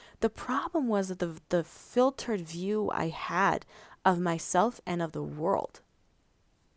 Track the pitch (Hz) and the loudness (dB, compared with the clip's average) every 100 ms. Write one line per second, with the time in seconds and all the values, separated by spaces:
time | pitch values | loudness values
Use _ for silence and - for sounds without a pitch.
0 | - - 226 - - 262 - 330 247 202 | -20 -2 -2 -2 -4 -4 -2 -2 0 0
1 | 190 185 170 165 - 175 156 - - - | 0 -2 -4 -6 0 0 0 -8 -2 2
2 | 254 269 - 208 160 165 185 214 202 - | 4 2 -4 -4 -4 -6 -2 0 0 0
3 | 160 151 - 170 190 - - - - - | -2 -4 -4 2 2 2 -4 -18 -20 0
4 | 190 175 175 165 - 180 220 - - 175 | 2 4 2 0 2 4 2 0 -4 -2
5 | 165 151 147 147 165 196 - - - _ | -2 -4 -6 -2 0 0 0 -10 -20 _
6 | _ _ _ _ _ _ _ | _ _ _ _ _ _ _